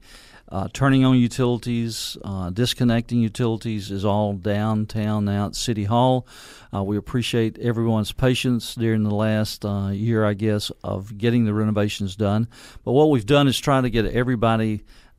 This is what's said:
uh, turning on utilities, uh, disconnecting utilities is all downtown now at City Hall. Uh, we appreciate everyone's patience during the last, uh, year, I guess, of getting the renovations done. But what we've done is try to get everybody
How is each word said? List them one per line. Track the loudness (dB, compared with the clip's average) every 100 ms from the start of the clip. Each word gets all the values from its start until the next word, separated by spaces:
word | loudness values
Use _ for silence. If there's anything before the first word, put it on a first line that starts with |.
| -10 -20 -20 -20 -10
uh, | -8 -6
turning | 0 2 4
on | 6 4
utilities, | 2 2 0 0 -4 -4 -4 -6 -10 -10
uh, | -8 -6 -4
disconnecting | -2 -2 2 2 2 0 0
utilities | 0 0 -2 -2 -4 -6 -6
is | -4
all | 0 2 0
downtown | -2 -2 0 0 -2 -2 -4 -2 0
now | 0 0 -2
at | -4
City | -4 -2
Hall. | 0 2 2 2 -4 -16 -20 -20 -8
Uh, | -6
we | -2 -4
appreciate | -2 -4 -2 0 0 -2
everyone's | -2 0 0 0 -2
patience | 0 0 2 0 -2 -4 -2
during | 0 2
the | 0
last, | 0 0 0 -2 -4
uh, | -4 -2 -2
year, | -2 0 2
I | 2
guess, | 0 0 0 -4 -8
of | -6 -6 -8 -2
getting | 2 2 2
the |
renovations | 2 0 2 0 -2 -6
done. | -2 0 2 -2 -8 -20 -10
But | 0
what | 4 4
we've | 4 4
done | 4 4
is | 2
try | 0 2
to | 2
get | 0 0
everybody | 0 0 0 2 2 0 -4 -8 -20 -20